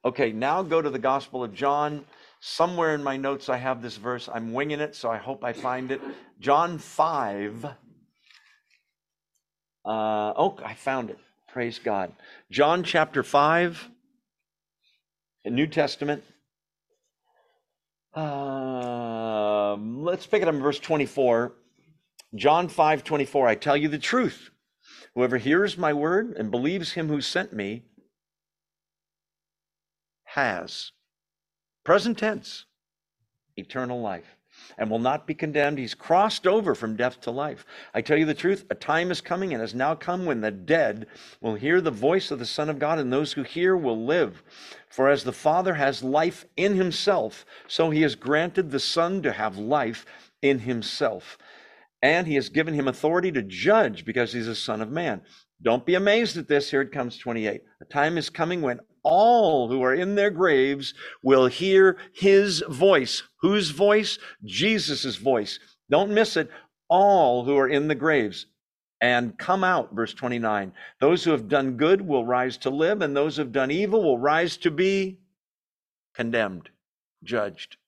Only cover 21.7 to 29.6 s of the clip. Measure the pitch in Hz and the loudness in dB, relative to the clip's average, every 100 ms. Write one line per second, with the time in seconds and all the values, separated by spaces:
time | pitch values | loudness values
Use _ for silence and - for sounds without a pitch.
21.7 | _ _ _ _ _ - 107 131 160 175 | _ _ _ _ _ -18 0 4 4 2
22.7 | - 156 156 - 151 139 143 123 107 147 | 2 2 2 0 -2 0 2 4 2 2
23.7 | 143 147 147 - 254 208 - - _ _ | 2 2 -2 -2 0 0 -4 -20 _ _
24.7 | _ _ - - - 123 123 123 160 196 | _ _ -20 -12 -2 0 0 2 2 2
25.7 | 165 165 147 151 185 226 - 107 120 135 | 0 -2 0 0 0 -2 -6 -4 -2 -2
26.7 | 190 165 - 160 147 131 180 196 - 98 | -4 -6 -6 -4 -4 -2 -4 -4 -6 -8
27.7 | 113 _ _ _ _ _ _ _ _ _ | -8 _ _ _ _ _ _ _ _ _
28.7 | _ _ _ _ _ _ _ _ _ | _ _ _ _ _ _ _ _ _